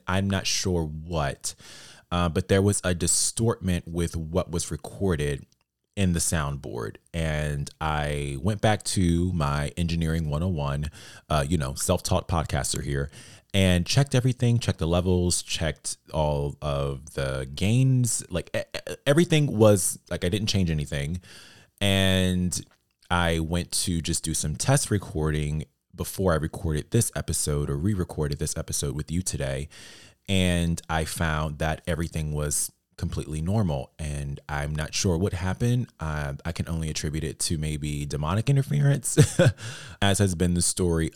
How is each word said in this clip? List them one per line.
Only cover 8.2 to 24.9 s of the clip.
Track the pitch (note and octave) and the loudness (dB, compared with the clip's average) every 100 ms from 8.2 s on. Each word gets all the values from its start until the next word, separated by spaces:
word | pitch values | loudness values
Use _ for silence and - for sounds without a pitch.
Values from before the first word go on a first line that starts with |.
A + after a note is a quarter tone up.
| C#2 C2+ | -4 -2
went | E2+ G#2+ | -2 0
back | A2 G#2 - | 2 0 0
to | G#2 F2 E2+ F2+ | 2 4 4 2
my | F2+ C#2+ C#2+ D2 - | 0 0 0 -2 -2
engineering | E2+ E2+ E2 E2 E2 | -2 0 0 0 0
one | D2 | 0
oh | F#2 | 0
one, | D#2 C#2+ C#2+ D2+ - - - - | 0 -2 -2 -4 -8 -18 -14 0
uh, | D#2 C#2 | 0 2
you | E2+ | 0
know, | C2 C2+ | 0 -2
self-taught | - F2 - F2+ - | 0 0 0 -2 0
podcaster | E2 - C#2+ C2 - | -2 0 -2 -2 -4
here, | D2 C#2 C#2 - - - _ | -2 -2 -4 -8 -20 -20 _
and | G2 F#2+ F2+ E2+ | 2 4 4 4
checked | C3+ C#3+ B2+ | 2 2 2
everything, | B2+ - A#2+ A#2 | 2 2 2 2
checked | - - | 0 -2
the | D#2+ | 0
levels, | F2 F2+ F2+ F2 E2 | 2 4 2 2 0
checked | - - D#2+ - - - - | -2 -2 -2 -4 -8 -10 -6
all | D2+ D2+ D2 C#2+ C#2 | -2 0 0 -2 -4
of | D2+ C#2+ C#2 C2 D2+ | -4 -2 -2 -6 -8
the | - C2+ C2 C2 | -4 -4 -4 -6
gains, | C#2+ F#2+ B2 C3 B2+ A#2 - - | -2 2 4 4 4 2 -2 -4
like, | E2+ - - | -6 -4 -6
e-, | - - - | -6 -10 -10
e-, | F2 C#3 | -2 2
everything | D3 E3+ D#3 C#3+ G#2 | 4 4 4 4 6
was, | G#2+ G#2 - - - | 8 8 4 -4 -8
like, | F2 F2+ | -4 -2
I | |
didn't | G2 G#2 | 0 0
change | G2 F2 | 2 2
anything. | D#2 C#2+ D2 C#2+ F2+ - - - - _ _ | 0 -2 -4 -4 -6 -8 -20 -20 -20 _ _
And | G2+ G2 F#2+ F#2+ F#2 F2+ F2+ - - _ _ _ - | 2 4 4 4 4 2 0 -2 -8 _ _ _ -2
I | F2 E2+ E2 | 2 2 2
went | D#2+ F2 - - | 0 -2 -2 -2
to | - E2+ | -2 -2
just | D#2 D#2+ | -2 -2
do | E2 | -2
some | D2+ D#2 D2+ | -2 -2 -2
test | - C#3 | 2 2
recording | - | 2